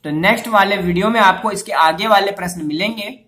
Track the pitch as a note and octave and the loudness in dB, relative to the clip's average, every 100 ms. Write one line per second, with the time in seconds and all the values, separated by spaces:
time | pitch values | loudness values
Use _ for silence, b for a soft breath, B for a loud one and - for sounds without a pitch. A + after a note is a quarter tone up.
0 | D3+ D3+ F#3 A3+ A#3 G#3+ G3 G3 F3 F3 | -4 -2 0 0 0 2 2 0 0 0
1 | G#3 A3+ G3 F#3 G#3+ G3 - D#3 D#3+ E3 | 0 4 4 2 -2 -6 -6 2 2 2
2 | A3 G3+ G3 G3+ F3+ F3 D3+ D3+ G#3 A3 | 2 2 2 -4 -8 -6 -6 -4 -4 -6
3 | G#3 C4 | -12 -14